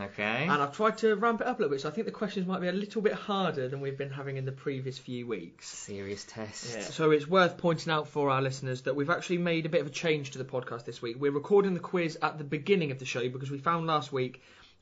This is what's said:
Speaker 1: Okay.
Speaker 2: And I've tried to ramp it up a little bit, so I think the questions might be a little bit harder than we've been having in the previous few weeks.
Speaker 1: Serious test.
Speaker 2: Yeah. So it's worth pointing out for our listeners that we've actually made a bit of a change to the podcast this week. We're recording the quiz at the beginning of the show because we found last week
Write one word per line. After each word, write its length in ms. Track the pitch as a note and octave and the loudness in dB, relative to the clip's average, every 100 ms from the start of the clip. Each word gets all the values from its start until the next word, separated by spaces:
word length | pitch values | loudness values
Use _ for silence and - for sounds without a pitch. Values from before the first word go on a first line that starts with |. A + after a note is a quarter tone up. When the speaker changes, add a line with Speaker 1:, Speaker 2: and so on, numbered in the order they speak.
Speaker 1:
Okay. 400 | G2+ - G#2 A#2 | -8 -2 -2 0
Speaker 2:
And 100 | D#3+ | 2
I've 240 | D3 C#3+ C#3 | 2 2 2
tried 220 | A3 G#3+ | 2 4
to 160 | A3 G3+ | 2 4
ramp 240 | A#3 A3 | 2 2
it 60 | A#3+ | 0
up 120 | A#3+ | 0
a 40 | |
little 120 | D#3+ | 0
bit, 60 | C#3 | 0
so 80 | D3+ | -2
I 40 | |
think 120 | G#3+ G#3 | -4 -4
the 60 | |
questions 340 | - G3+ G3+ F3+ | -2 -4 -2 -2
might 140 | F#3+ | 0
be 80 | F3+ | 0
a 40 | |
little 280 | F#3 G#3 A3+ | -2 -2 0
bit 140 | G#3 | 0
harder 540 | - - G3 F3+ C#3 B2+ | 0 -2 0 0 0 -2
than 120 | C#3 | -4
we've 160 | C#3 C3+ | -6 -4
been 140 | C#3 | -6
having 260 | C#3 C#3 C3+ | -6 -6 -4
in 80 | |
the 80 | C3 | -6
previous 460 | C3 D3+ C3 B2+ B2 | -6 -6 -4 -6 -8
few 280 | - B2 A#2+ | -8 -8 -4
weeks. 400 | G#2 E2+ - - | -6 -6 -16 -16
Speaker 1:
Serious 580 | - - G2+ G2 G2+ - | -14 -10 -8 -6 -8 -10
test. 460 | A2+ G#2+ - A#2+ A2+ | -10 -10 -10 -8 -8
Speaker 2:
Yeah. 60 | |
So 280 | F#2+ C#3+ D#3 | -6 2 6
it's 160 | D3+ D3 | 6 6
worth 300 | F#3+ F3 F3+ | 4 4 4
pointing 340 | F3 D#3+ E3 | 0 0 0
out 160 | D#3 D3+ | 0 0
for 220 | D3+ C#3+ | 0 4
our 140 | C3 | 4
listeners 400 | C3+ C3 C3 B2+ | 2 -2 -4 -4
that 120 | - | -2
we've 140 | C#3+ C#3+ | 0 2
actually 280 | E3+ E3 F3 | 0 0 0
made 260 | F3 E3 | 2 0
a 60 | D#3+ | 2
bit 100 | D3 | 0
of 60 | C#3+ | 0
a 40 | |
change 420 | - E3+ D#3 C3+ | -2 2 2 0
to 60 | - | -8
the 60 | |
podcast 400 | C3 B2+ - A#2 | -4 -4 -4 -8
this 160 | B2 A#2+ | -8 -6
week. 160 | - A#2+ | -6 0
We're 140 | C#3+ | 2
recording 400 | C#3+ C#3+ G3+ F#3+ | 2 6 6 6
the 80 | F3+ | 2
quiz 380 | - F3+ E3 D#3 | 0 0 0 0
at 160 | D#3 D#3 | -2 -2
the 80 | |
beginning 460 | C#3+ D3+ C#3 G3 D3+ | -4 -2 4 4 4
of 80 | C3 | -2
the 80 | B2+ | -4
show 200 | B2+ B2+ | -2 -2
because 200 | C3 C3+ | -4 -6
we 80 | C#3 | -2
found 280 | E3+ E3+ D#3+ | 0 0 2
last 260 | D3+ C#3+ | 0 0
week 300 | C3+ B2+ - - - - _ | -2 -2 -4 -20 -20 -20 _